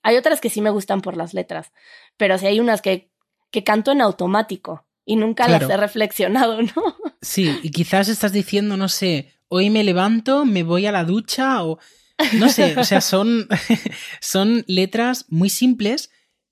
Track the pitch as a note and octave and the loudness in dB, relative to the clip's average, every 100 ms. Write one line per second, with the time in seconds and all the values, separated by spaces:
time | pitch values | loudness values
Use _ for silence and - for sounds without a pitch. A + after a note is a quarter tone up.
0 | A3 A#3+ D4+ D4+ A#3+ G#3+ G#3+ G#3 G3 G3 | 0 2 2 0 -2 -2 0 0 -2 -4
1 | F#3+ E3 E3+ F#3 - E3 - _ _ - | -4 -8 -8 -8 -8 -10 -12 _ _ -20
2 | _ _ G3+ F#3+ G3 G#3+ A#3+ G#3 G3 F#3 | _ _ 0 2 2 2 2 0 0 -4
3 | - _ _ _ _ G#3+ G3+ G#3+ A3 C#4 | -6 _ _ _ _ -4 0 0 2 2
4 | A3 - F3+ G#3 G#3+ F#3 - D#3+ _ _ | 2 0 0 0 -2 -8 -12 -16 _ _
5 | - A3 A3 A3+ A#3+ E3 C3+ G3+ G#3 A3+ | -2 0 0 0 4 4 2 0 0 -2
6 | G#3 - F#3 A#3 A#3 A3 A#3 - G#4+ - | -4 -2 0 2 0 0 -2 -2 -4 -6
7 | G#4+ - - - F3 B2 D3+ C#3+ E3+ F#3+ | -12 -12 -6 -2 0 -2 -4 -4 0 0
8 | G3 A3 G#3 G3+ F#3 G3+ G#3 G3 F#3+ - | 0 -2 -2 -2 -2 -2 -2 -2 -2 -2
9 | F#3 D3+ C3+ _ _ F3+ G3+ G#3+ G3+ F3 | -2 -2 -6 _ _ 0 2 2 2 2
10 | G3 A3+ A3 C#4 C#4 F#3+ E3 F3 G#3 G3+ | 2 0 2 2 2 0 0 0 0 0
11 | E3 G#3 - - C4+ B3 E3 D#3+ - _ | 0 -2 -2 -2 0 0 -2 -6 -12 _
12 | _ - D4 G#3+ A#3+ A#3+ F#3 D#3 G#3+ F#3+ | _ -4 0 4 4 4 2 2 2 2
13 | - F#3+ A3 A#3 G3+ G3 - A3 - - | 2 2 2 0 0 -4 0 -2 -2 -12
14 | - - - F#3+ G3+ A#3 - F#3 F#3+ A3+ | -16 -12 -4 0 2 2 0 -2 0 0
15 | A#3+ B3 - D#3+ G3 - B3+ A#3+ G#3 C#4 | -2 -4 -4 0 0 2 2 2 0 -2
16 | - _ _ _ _ | -8 _ _ _ _